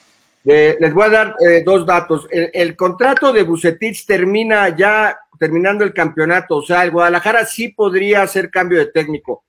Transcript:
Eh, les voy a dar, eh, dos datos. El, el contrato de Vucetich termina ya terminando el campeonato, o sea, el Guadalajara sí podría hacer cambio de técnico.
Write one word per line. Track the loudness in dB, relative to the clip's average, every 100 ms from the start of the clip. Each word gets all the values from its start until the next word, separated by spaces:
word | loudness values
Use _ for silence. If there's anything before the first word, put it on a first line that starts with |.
| _ _ _ _
Eh, | 2 4 4 2
les | 0
voy | 2
a | 2
dar, | 2 0 2
eh, | 2 4
dos | 4 0
datos. | 2 -2 0 -6 -4
El, | -4 -4
el | -2 -4 -2
contrato | -4 0 -2 0 2
de | 2
Vucetich | 0 0 -2 -2 -8 -8 -4
termina | -2 0 -2 0 0 0
ya | 0 0 2 0 -4 _ _
terminando | -4 0 -2 0
el | -2
campeonato, | -2 -4 -2 -2 -2 -2 -6
o |
sea, | -2 0
el | 0
Guadalajara | 2 0 0 0 -2
sí | -2 -6 -10
podría | -2 -2 0 0 0
hacer | 0 -2 -4
cambio | -4 0 0
de | 0
técnico. | -2 -4 -8 -8 -12